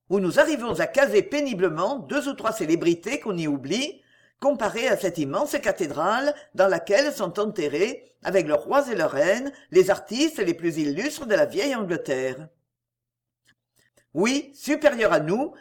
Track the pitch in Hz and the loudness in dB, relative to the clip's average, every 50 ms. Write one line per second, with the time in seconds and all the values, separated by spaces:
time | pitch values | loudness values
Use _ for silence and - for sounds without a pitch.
0 | _ - 175 202 190 170 151 - - - 302 247 233 233 196 - 170 - - 269 | _ -2 -2 0 0 2 4 4 4 4 2 -2 -4 -4 -2 -2 -2 0 2 2
1 | 277 240 202 208 - - 277 294 285 269 233 170 185 180 156 160 180 220 285 262 | 2 4 4 2 2 2 0 -2 -2 -2 -2 0 0 0 0 0 -2 -2 -2 -4
2 | 160 135 240 294 269 277 277 - - 220 220 - 180 151 165 165 156 170 170 170 | -6 -4 -4 -2 -2 -4 -6 -4 -4 -4 -4 -2 0 0 0 2 2 2 0 0
3 | - 214 262 - - 226 185 170 165 151 143 139 123 135 185 240 277 - - - | -2 -6 -6 -4 -4 -6 -4 -4 -2 -2 -4 -4 -4 -4 -4 -2 -2 -4 -8 -12
4 | _ _ _ _ _ _ _ _ - 277 285 - 226 196 - 226 240 254 208 196 | _ _ _ _ _ _ _ _ 0 0 0 0 -2 -4 -2 -2 0 0 0 0
5 | 202 185 - 170 147 135 147 202 294 285 - - - 214 190 - 175 147 139 143 | 0 -2 -2 -2 -4 -2 -2 -2 -2 -2 -2 -2 -2 -2 -2 -2 -4 -4 -2 -2
6 | 160 185 214 240 269 294 294 - - - - 185 190 196 180 160 - - 202 233 | 0 0 0 0 0 -2 -4 -4 -10 -6 0 2 4 4 4 0 0 2 2 2
7 | 285 302 285 - 208 175 165 208 208 220 175 - 156 - - 151 190 240 269 - | 2 0 -2 -2 -4 -4 -2 -2 -2 -2 -2 -2 -2 -2 0 0 0 0 -2 -6
8 | - _ _ _ - 214 180 196 165 151 151 - - - 240 277 285 254 226 185 | -14 _ _ _ -6 0 0 0 2 2 0 0 0 2 2 2 2 2 0 0
9 | 156 143 139 139 151 175 202 240 269 277 277 - - _ - 180 180 180 190 - | 0 0 0 2 2 2 2 0 -2 -6 -10 -12 -14 _ 4 6 6 6 2 0
10 | - - 214 247 302 320 311 - 208 170 165 165 165 170 156 160 151 147 139 160 | -2 -6 -2 0 0 0 0 0 -2 -2 -2 -2 -2 -4 -2 0 -2 -2 -2 -2
11 | 233 294 285 - 294 233 208 170 147 - - 185 233 285 269 233 208 175 170 160 | -4 -4 -6 -6 -2 0 2 4 4 2 2 0 -2 0 -2 -2 -4 -4 -4 -4
12 | - - 135 131 131 131 127 143 156 156 _ _ _ _ _ _ _ _ _ _ | -2 -4 -2 -2 -2 -4 -6 -8 -12 -18 _ _ _ _ _ _ _ _ _ _
13 | _ _ _ _ _ _ _ _ _ _ _ _ _ _ _ _ _ _ _ _ | _ _ _ _ _ _ _ _ _ _ _ _ _ _ _ _ _ _ _ _
14 | _ _ - 143 190 233 269 285 - - - - - 247 302 302 302 285 247 233 | _ _ -2 -2 0 0 0 -2 -4 -8 -14 -10 -4 -2 -2 2 4 2 4 4
15 | 220 196 175 156 151 156 185 233 285 - - - | 2 2 4 2 2 0 0 -2 -2 -4 -8 -12